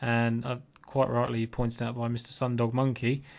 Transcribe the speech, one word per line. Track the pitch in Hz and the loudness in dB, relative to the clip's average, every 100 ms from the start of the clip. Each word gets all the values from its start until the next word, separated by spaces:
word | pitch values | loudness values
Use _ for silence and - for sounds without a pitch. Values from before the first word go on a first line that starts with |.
And, | 120 117 117 117 | 0 2 2 0
uh, | 127 123 - - | -2 -6 -8 -20
quite | - 135 131 | -4 0 2
rightly | 120 123 113 113 | 2 2 0 -2
pointed | - 117 120 | 0 -2 -2
out | 120 | -4
by | 123 117 | -2 -2
Mister | 117 - | -4 -4
Sundog | - 127 120 117 | -2 0 2 2
Monkey | 127 135 120 120 139 - | 2 2 2 0 0 -4